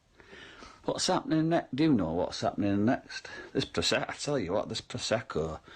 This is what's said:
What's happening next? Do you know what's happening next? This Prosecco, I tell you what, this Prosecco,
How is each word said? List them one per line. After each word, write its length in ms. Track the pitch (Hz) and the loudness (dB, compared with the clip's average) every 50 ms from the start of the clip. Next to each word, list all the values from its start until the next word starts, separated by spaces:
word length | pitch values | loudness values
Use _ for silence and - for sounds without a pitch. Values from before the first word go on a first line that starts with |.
| _ _ _ _ - - - - - - - - - - - - - | _ _ _ _ -20 -20 -20 -20 -20 -20 -20 -20 -20 -20 -20 -8 -6
What's 220 | - - - - | -4 -4 -2 0
happening 420 | - 185 - - - 156 160 156 165 | 2 0 0 2 2 2 2 4 4
next? 260 | 170 165 - - - | 2 2 0 -2 0
Do 80 | 127 156 | 2 4
you 100 | 160 143 | 6 6
know 180 | 107 87 80 | 6 4 2
what's 300 | 80 87 85 - - - | 2 0 0 0 -2 -2
happening 440 | 113 - - - 101 101 98 101 104 | -2 -2 0 2 2 2 4 4 4
next? 440 | 113 135 - - - - - - - - - - - - | 4 2 2 -2 -8 -14 -14 -12 -12 -14 -14 -16 -6 -4
This 120 | - - | -4 -4
Prosecco, 440 | - - 101 - - 113 123 143 - | -2 -4 -2 0 0 0 0 -2 -4
I 40 | - | -6
tell 260 | - - 147 147 135 | -8 -4 -2 -2 -2
you 140 | 95 80 92 | 0 0 0
what, 160 | 104 - - | -2 -2 -2
this 120 | 110 - | -6 -8
Prosecco, 760 | - - - 117 - - 110 117 - - - 76 78 - - - - - - | -8 -8 -10 -8 -4 -2 -2 -2 -2 -4 -4 -4 -2 -2 -4 -8 -12 -18 -20